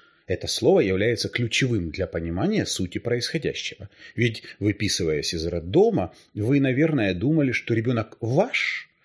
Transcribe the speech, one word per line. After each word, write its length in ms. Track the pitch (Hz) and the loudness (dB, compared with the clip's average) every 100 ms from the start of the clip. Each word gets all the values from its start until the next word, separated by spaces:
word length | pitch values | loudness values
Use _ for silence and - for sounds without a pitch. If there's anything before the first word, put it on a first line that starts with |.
| _ _ - | _ _ -4
Это 200 | 90 - | -4 -4
слово 320 | - 120 185 | 0 4 4
является 480 | 104 92 113 117 - | 4 2 0 0 -4
ключевым 640 | - 117 - 131 110 82 | -4 -2 0 0 0 -2
для 160 | 82 90 | -4 -4
понимания 580 | 85 82 87 165 214 95 | -4 -4 -2 0 0 -2
сути 340 | - 90 - | -4 -4 -4
происходящего. 920 | - 120 - 165 87 - - - 98 - - - | -4 -4 -2 -4 -4 -4 -8 -12 -16 -18 -10 0
Ведь, 280 | 120 107 - - | 0 0 -12 -2
выписываясь 760 | 101 101 101 - 82 76 - | -2 0 -2 0 0 0 -2
из 120 | 82 82 | -4 -4
роддома, 680 | 87 82 143 226 160 90 - _ | -4 2 4 4 2 -2 -8 _
вы, 280 | 107 107 143 | -4 2 2
наверное, 520 | 135 127 160 143 101 | 2 2 2 2 2
думали, 380 | 87 123 160 135 | 2 2 2 2
что 220 | 113 - | 0 0
ребенок 440 | 113 113 117 - - | 0 2 0 -2 -6
ваш 680 | 113 143 233 - - - - _ | 0 0 0 -2 -4 -6 -12 _